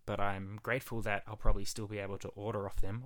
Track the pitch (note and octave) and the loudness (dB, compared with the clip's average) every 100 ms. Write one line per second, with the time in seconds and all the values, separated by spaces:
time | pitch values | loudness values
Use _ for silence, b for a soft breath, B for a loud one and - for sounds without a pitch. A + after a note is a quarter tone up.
0 | - G2+ G2+ G2 G2 A2 - B2+ - A2+ | -6 0 2 0 -6 -8 -4 -4 -4 -4
1 | G#2+ G2+ - A2 - G#2 G2+ - G#2 G#2 | -2 -2 -4 4 6 6 4 -4 -6 -6
2 | G2 F#2+ F#2+ G2+ G#2 G#2+ G2 - F#2+ A2+ | -6 -6 -8 -6 -6 -4 -4 2 2 2